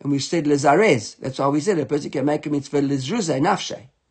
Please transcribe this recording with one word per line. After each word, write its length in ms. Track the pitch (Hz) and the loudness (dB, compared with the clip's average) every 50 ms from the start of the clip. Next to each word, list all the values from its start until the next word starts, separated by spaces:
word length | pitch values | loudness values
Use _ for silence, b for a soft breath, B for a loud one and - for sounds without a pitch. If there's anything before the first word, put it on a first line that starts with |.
and 120 | - 143 | -2 -2
we 80 | 143 135 | 0 0
said 240 | - - 175 170 147 | 0 -2 -2 -2 2
Lezarez. 720 | 147 147 139 139 143 147 180 220 202 143 113 104 - - | 2 2 4 4 4 4 6 6 4 4 2 0 -8 -16
That's 240 | _ - 135 - - | _ -10 -10 -4 -2
why 80 | 135 139 | 0 0
we 120 | 143 151 | 0 0
said 200 | 147 208 190 156 | 0 0 0 0
a 60 | 127 | 0
person 260 | - 147 147 139 107 | -2 -4 -4 -4 -4
can 120 | - 131 131 | -6 -2 0
make 220 | 147 151 151 - | 0 0 -2 -2
a 40 | 151 | -4
mitzvah 300 | 147 143 139 - 147 143 | -4 -4 -4 -2 0 0
Lezruze 600 | 143 139 143 135 127 135 220 240 180 160 135 131 | 0 2 0 -2 -2 -2 -2 -2 -2 -2 0 0
Nafshe. 400 | 156 190 220 - - - - - 110 - _ _ _ _ | 2 0 0 0 -4 -10 -10 -12 -14 -20 _ _ _ _